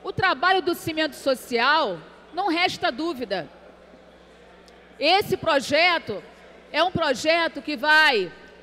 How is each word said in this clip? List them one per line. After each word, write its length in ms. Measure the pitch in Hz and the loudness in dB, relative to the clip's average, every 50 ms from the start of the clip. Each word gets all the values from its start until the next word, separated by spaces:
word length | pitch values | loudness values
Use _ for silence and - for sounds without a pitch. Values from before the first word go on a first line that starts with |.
| - | -12
o 80 | 370 | -10
trabalho 480 | - - 381 370 320 254 349 359 381 381 | -4 0 0 0 0 2 2 2 2 2
do 140 | 285 349 339 | 0 -2 -4
Cimento 420 | - - 330 320 311 311 294 - | -4 -4 -6 -2 -2 -2 -2 -4
Social, 840 | - - 277 262 - - - 247 226 240 269 302 320 294 208 175 156 156 - - - - - - | -4 -2 -2 -2 -2 -4 -4 -2 0 2 2 2 2 2 -2 -4 -8 -12 -18 -20 -20 -20 -12 -6
não 140 | 349 403 392 | -4 -2 0
resta 440 | 311 339 359 370 370 - 359 339 | 0 0 0 0 -2 -2 -4 -4
dúvida. 560 | 247 233 320 339 320 247 254 190 196 180 143 127 - - - - - - - - - - - - - - - - - - - - - - - - - - - - - - | -2 -2 -4 -6 -6 -6 -6 -6 -6 -6 -6 -10 -14 -20 -20 -20 -20 -20 -20 -20 -20 -20 -20 -20 -20 -20 -20 -20 -20 -20 -20 -20 -20 -20 -20 -20 -20 -20 -20 -18 -6 0
Esse 360 | 269 311 370 403 - - 381 | 2 4 4 4 2 0 -4
projeto 880 | - - - 302 277 233 - 285 302 339 359 339 311 - - 208 175 - - - - - - - - - - | -4 0 0 0 0 0 0 2 2 4 4 2 0 -2 -6 -10 -10 -10 -16 -20 -20 -20 -20 -20 -20 -14 -4
é 140 | - 294 339 | 0 0 0
um 60 | 370 | 0
projeto 680 | - 349 330 294 254 - - 311 330 339 330 311 - 294 | 0 0 0 0 0 0 2 2 2 2 2 -2 -4 -6
que 120 | - 294 302 | -8 -8 -6
vai 560 | 220 269 302 302 311 311 294 247 208 180 160 - - - - - - | -2 2 4 6 6 6 6 4 2 0 -2 -6 -16 -20 -20 -20 -20